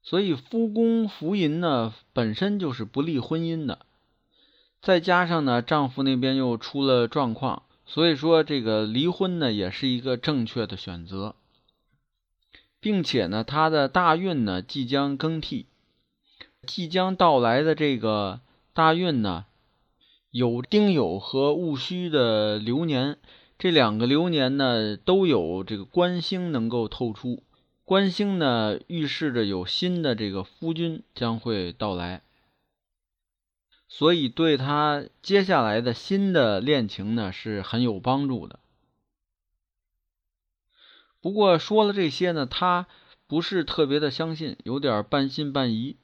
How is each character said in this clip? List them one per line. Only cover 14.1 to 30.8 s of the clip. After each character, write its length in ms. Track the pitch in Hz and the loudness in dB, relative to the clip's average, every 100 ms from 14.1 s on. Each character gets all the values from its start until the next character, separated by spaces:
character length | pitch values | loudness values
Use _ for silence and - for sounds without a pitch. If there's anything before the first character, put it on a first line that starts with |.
| 165 | 2
运 300 | 190 156 104 | 0 0 0
呢， 160 | 92 | -2
即 240 | - 143 123 | -6 -8 -2
将 300 | 139 139 139 | -2 -2 -2
更 240 | 160 160 | -2 -4
替， 240 | - 123 - _ _ _ _ _ _ _ - _ - | -6 -10 -10 _ _ _ _ _ _ _ -20 _ -12
即 220 | - 170 | -8 -2
将 260 | 180 185 | 0 0
到 240 | 185 180 139 | 4 4 6
来 240 | 117 123 | 4 4
的 120 | 156 | 2
这 240 | 151 151 127 | 2 2 0
个 420 | 110 107 98 113 _ _ _ | 0 0 -2 -6 _ _ _
大 220 | - 160 | 2 4
运 260 | 165 180 135 | 4 0 0
呢， 240 | 104 82 101 _ _ _ _ _ _ _ _ | 0 -4 -10 _ _ _ _ _ _ _ _
有 320 | 120 120 120 | -2 -2 -2
丁 300 | 127 208 208 | 0 4 4
酉 260 | 160 98 95 | 4 2 -2
和 340 | - 131 143 | -4 0 0
戊 240 | 151 175 139 | 0 -2 -4
戌 320 | - 180 180 | -6 -6 -2
的 500 | 151 120 107 107 107 | 2 2 2 0 -2
流 280 | 107 131 170 | -2 -2 0
年， 320 | 135 135 147 - - _ _ | 0 -2 -4 -16 -20 _ _
这 120 | 190 | 2
两 280 | 160 117 107 | 4 4 2
个 80 | 120 | 2
流 220 | 147 175 | 2 2
年 280 | 156 127 139 | 0 0 0
呢， 400 | 135 117 107 101 | 0 0 -2 -4
都 300 | - 190 185 | 2 4 4
有 380 | 120 80 90 | 2 0 -4
这 120 | 92 104 | -6 -8
个 80 | |
官 380 | 95 175 175 180 | -2 0 2 0
星 300 | 165 185 175 | -4 -4 -2
能 160 | 139 113 | -2 -2
够 180 | 120 107 | -2 -4
透 240 | - 120 | -4 -6
出。 300 | 104 123 120 _ _ _ _ | -6 -8 -8 _ _ _ _
官 260 | - 190 196 | 0 2 2
星 280 | 180 202 190 | 0 -2 0
呢， 400 | 143 120 107 95 - | 2 2 0 -2 -6
预 200 | 170 147 | -6 -4
示 260 | - 156 | -2 -2
着 140 | 120 104 | 0 0
有 180 | 95 | -2
新 380 | 90 - 180 175 | -4 -4 -2 -2
的 120 | 151 | -2
这 160 | 110 104 | -2 -4
个 140 | 98 | -6
夫 300 | 92 _ 165 | -10 _ -6
君 280 | 165 | -4